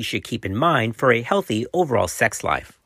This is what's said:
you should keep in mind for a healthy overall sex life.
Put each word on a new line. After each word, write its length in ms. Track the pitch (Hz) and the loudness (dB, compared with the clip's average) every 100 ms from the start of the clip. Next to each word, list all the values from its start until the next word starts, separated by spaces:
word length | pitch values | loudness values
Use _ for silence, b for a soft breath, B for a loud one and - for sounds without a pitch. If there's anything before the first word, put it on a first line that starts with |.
you 20 | |
should 220 | 113 110 | -4 -6
keep 200 | - 113 | -6 -8
in 120 | 95 104 | -4 0
mind 400 | 165 139 113 - | 2 2 0 0
for 160 | 135 | 2
a 100 | 117 | 2
healthy 440 | 120 202 - 110 120 | 2 0 0 -2 0
overall 360 | 175 160 107 92 | 0 2 2 0
sex 340 | - 113 - | 0 -2 0
life. 380 | 82 73 - - | -2 -4 -6 -20